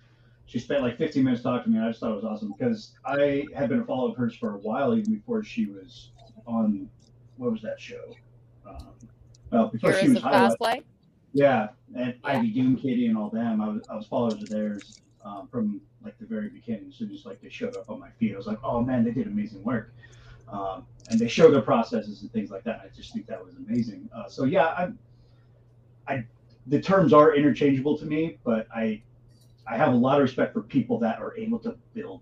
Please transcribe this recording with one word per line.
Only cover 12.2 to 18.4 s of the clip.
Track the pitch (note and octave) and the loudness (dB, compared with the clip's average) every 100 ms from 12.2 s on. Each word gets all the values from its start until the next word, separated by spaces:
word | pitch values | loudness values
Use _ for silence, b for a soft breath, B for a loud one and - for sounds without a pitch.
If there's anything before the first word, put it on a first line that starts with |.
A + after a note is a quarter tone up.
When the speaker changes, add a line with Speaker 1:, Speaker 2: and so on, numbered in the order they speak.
Speaker 2:
Yeah. | - | -4
Speaker 1:
Ivy | C3 A2+ | -2 0
Doom | B2 C3 B2 | 0 2 2
Kitty | C3+ A#2+ A#2 | 0 0 0
and | A2 | 0
all | G#2 | -2
them. | A2 A#2 G#2+ | -4 -2 -2
I | G#2+ | -4
was, | G#2+ - | -6 -10
I | G#2+ | -12
was | - | -6
followers | B2+ A#2 G#2 | -2 -2 -4
of | G#2 | -6
theirs, | G#2+ G#2+ G2 - - _ _ - | -4 -4 -6 -14 -20 _ _ -16
um, | G2+ F#2 | -16 -10
from, | B2 G#2 G2 - _ | -4 -4 -6 -14 _
like, | G#3+ - | -20 -16
the | D#3 | -10
very | G#2+ G#3 | -8 -8
beginning. | - - - - - | -12 -10 -10 -10 -12
So | G#2 | -12
just, | - - | -12 -16
like, | - | -18
they | - | -16
showed | - A2 G2 | -8 -8 -8
up | - | -12
on | - | -14
my | - - | -12 -4
feed, | G#2+ | -4
I | |
was | - | -4